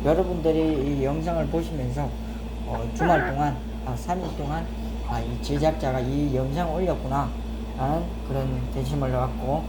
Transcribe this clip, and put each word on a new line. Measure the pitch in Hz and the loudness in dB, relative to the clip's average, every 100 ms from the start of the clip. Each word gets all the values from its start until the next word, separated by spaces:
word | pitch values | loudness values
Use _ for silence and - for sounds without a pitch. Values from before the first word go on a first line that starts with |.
여러분들이 | 139 160 180 175 160 160 160 151 139 143 | 4 4 2 2 2 4 4 2 2 2
이 | 135 | 2
영상을 | 156 160 170 143 | 0 0 0 2
보시면서, | 165 165 156 123 131 139 - - - - - - | 0 0 -2 -2 0 -2 -4 -6 -6 -6 -6 -4
어, | 117 117 117 | -4 -4 0
주말 | 165 160 139 | 4 4 4
동안, | 135 147 127 - - - | 2 0 0 -6 -6 -4
아, | 123 | -4
삼 | - 180 | -2 -2
일 | 165 143 | -2 -4
동안, | 143 156 165 - - - - | -2 -2 -4 -4 -4 -4 -2
아, | 120 | -2
이 | 117 120 | -2 -4
제작자가 | - 143 156 156 139 131 | -2 2 2 2 0 0
이 | 123 139 147 127 | 0 2 2 2
영상을 | 131 143 170 156 | 0 0 0 0
올렸구나 | 185 135 131 135 123 - - - 113 113 | 0 0 0 0 0 -2 -4 -6 -6 -2
라는 | 131 160 175 - - | 0 0 -2 -4 -2
그런 | 135 131 127 127 | 0 0 0 -2
대심을 | 135 131 147 135 | -2 0 0 2
갖고 | 127 123 113 123 151 | 2 0 0 0 0